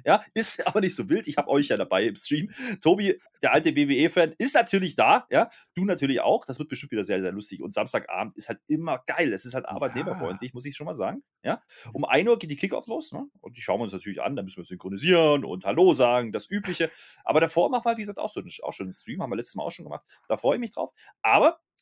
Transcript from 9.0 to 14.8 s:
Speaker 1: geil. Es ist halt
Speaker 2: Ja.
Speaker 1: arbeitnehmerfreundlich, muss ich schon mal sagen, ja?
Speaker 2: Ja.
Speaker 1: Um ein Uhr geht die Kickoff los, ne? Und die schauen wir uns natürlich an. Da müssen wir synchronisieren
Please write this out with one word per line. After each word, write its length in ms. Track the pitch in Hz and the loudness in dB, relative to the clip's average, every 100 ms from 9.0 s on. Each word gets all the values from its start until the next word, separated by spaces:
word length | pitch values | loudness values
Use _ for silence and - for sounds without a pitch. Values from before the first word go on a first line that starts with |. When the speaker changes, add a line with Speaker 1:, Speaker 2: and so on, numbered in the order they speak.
| - | -4
Speaker 1:
geil. 280 | 156 151 | -2 -2
Es 100 | 95 | -2
ist 100 | 123 | -6
halt 120 | 131 - | -8 -8
Speaker 2:
Ja. 60 | |
Speaker 1:
arbeitnehmerfreundlich, 800 | - 135 135 196 185 82 98 127 | -6 -6 -4 -6 -6 -8 -8 -12
muss 120 | 123 139 | -12 -12
ich 120 | 139 | -12
schon 80 | 156 | -10
mal 80 | |
sagen, 300 | 185 - 277 - _ | -6 -6 -6 -14 _
ja? 100 | - | -6
Speaker 2:
Ja. 80 | 226 _ - 117 | -6 _ -20 -12
Speaker 1:
Um 140 | 110 - | -6 0
ein 200 | - 214 | 2 4
Uhr 140 | 226 | 2
geht 100 | 160 | -2
die 60 | 143 | -6
Kickoff 320 | 196 - - | -6 -6 -6
los, 240 | 269 - | -10 -10
ne? 160 | - 285 _ | -12 -14 _
Und 160 | - 120 | -20 -10
die 40 | |
schauen 180 | - 208 | -4 -2
wir 40 | |
uns 80 | 107 | -4
natürlich 300 | 92 104 87 | -8 -10 -6
an. 160 | 95 143 | -6 -6
Da 60 | |
müssen 120 | 95 92 | -8 -12
wir 80 | |
synchronisieren 800 | 85 90 | -14 -12